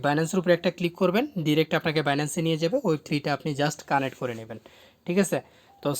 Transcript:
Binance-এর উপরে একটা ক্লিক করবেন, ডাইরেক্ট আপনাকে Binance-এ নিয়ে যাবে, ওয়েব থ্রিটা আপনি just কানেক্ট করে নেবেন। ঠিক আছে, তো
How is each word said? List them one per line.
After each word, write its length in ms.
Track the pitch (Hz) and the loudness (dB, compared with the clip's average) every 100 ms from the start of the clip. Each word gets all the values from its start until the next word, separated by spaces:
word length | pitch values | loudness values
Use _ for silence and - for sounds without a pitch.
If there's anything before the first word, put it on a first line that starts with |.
| 139 | 2
Binance-এর 340 | 147 165 190 | 2 2 0
উপরে 120 | 175 170 | 2 2
একটা 140 | 180 - | 2 -2
ক্লিক 180 | 175 - | -4 0
করবেন, 220 | 185 190 294 - 151 | 2 2 0 -2 2
ডাইরেক্ট 280 | 151 156 165 | 2 2 0
আপনাকে 220 | 165 156 143 | 0 0 0
Binance-এ 340 | 139 151 - 165 | 0 -2 -2 0
নিয়ে 100 | 160 | 0
যাবে, 160 | 165 254 233 | 0 0 0
ওয়েব 160 | 156 - | -2 -2
থ্রিটা 220 | 147 151 139 | -4 -2 -2
আপনি 120 | 160 139 | -2 0
just 180 | 147 - - | 0 -2 -2
কানেক্ট 240 | 143 135 - | 0 0 -4
করে 120 | 127 113 | -8 -8
নেবেন। 180 | 113 113 - - - _ - | -12 -14 -16 -20 -20 _ -2
ঠিক 120 | 175 | 0
আছে, 140 | 196 143 - _ _ _ | 2 0 -6 _ _ _
তো 60 | 143 143 | -4 -4